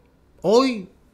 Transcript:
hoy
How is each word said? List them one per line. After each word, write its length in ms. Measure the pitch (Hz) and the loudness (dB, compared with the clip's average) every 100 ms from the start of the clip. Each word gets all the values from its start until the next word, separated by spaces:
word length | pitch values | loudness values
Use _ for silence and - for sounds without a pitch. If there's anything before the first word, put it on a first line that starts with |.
| _ _ _ _ | _ _ _ _
hoy 480 | 170 226 262 220 180 _ _ | 0 2 2 -4 -12 _ _